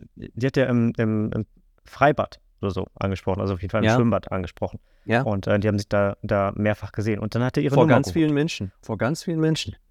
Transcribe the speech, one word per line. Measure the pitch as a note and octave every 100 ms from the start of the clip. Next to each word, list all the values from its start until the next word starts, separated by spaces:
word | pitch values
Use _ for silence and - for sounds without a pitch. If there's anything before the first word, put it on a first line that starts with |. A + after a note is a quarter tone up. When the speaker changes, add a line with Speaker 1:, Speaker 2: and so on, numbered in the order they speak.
| - -
Speaker 1:
die | - - C3
hat | C#3
ja | B2+
im, | A#2+ A#2 A2+
im, | A2+ G#2+ G#2+
im | A2 G#2+ _ _ _
Freibad | - - C#3+ C#3+ G#2 - _ -
oder | G2+
so | F#2 -
angesprochen, | - G2 F#2+ - F#2+
also | G2+
auf | F#2
jeden | F#2+
Fall | A2
im | G#2+
Speaker 2:
Ja. |
Speaker 1:
Schwimmbad | B2 A#2 G2 -
angesprochen. | F#2+ F2+ - F#2+ - _ _
Speaker 2:
Ja. | - A2+
Speaker 1:
Und, | A2+ G2 -
äh, | G#2
die | G#2+
haben | G#2
sich | -
da, | G2+ G2+ G2+
da | G#2 G#2 G2
mehrfach | - G#2+ G#2 -
gesehen. | - G#2+ G#2
Und | G#2
dann | A2+
hat | B2+ D3+
er |
ihre | C#3+
Speaker 2:
Vor | C#3
Speaker 1:
Nummer | -
Speaker 2:
ganz | A#2 C#3
Speaker 1:
geholt. |
Speaker 2:
vielen | F#2 D#3
Menschen. | C#3+ D#3+ - F#2+ -
Vor | - G#2+
ganz | A#2 D#3
vielen | - E3
Menschen. | D#3 D#3 - - _